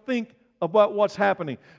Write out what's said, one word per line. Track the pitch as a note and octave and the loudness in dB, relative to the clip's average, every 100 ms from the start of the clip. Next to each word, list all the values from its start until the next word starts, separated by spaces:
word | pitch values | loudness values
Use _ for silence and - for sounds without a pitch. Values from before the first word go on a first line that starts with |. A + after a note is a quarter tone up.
| - | -6
think | B3 A3 _ _ _ | -6 -6 _ _ _
about | E3+ G#3 G#3 | 0 2 2
what's | G#3 G#3 - | 2 -2 0
happening. | G3+ F#3+ D#3+ A#2+ _ | 0 0 -6 -10 _